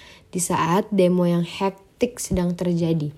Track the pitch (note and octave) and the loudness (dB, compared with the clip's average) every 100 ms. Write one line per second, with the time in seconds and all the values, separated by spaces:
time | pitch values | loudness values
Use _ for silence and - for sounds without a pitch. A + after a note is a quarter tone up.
0 | - - _ F#3 - E3 D#3+ F3+ G#3 G3+ | -20 -20 _ -8 -4 -2 2 0 2 2
1 | F3+ F3+ F3 F3 E3+ - G3 F#3+ _ _ | 4 4 2 2 -2 -2 -4 -4 _ _
2 | B3 - - F#3 F3 F3 F3+ E3+ E3+ E3 | -4 -4 -4 -2 -2 -2 -2 0 0 0
3 | D3 | -4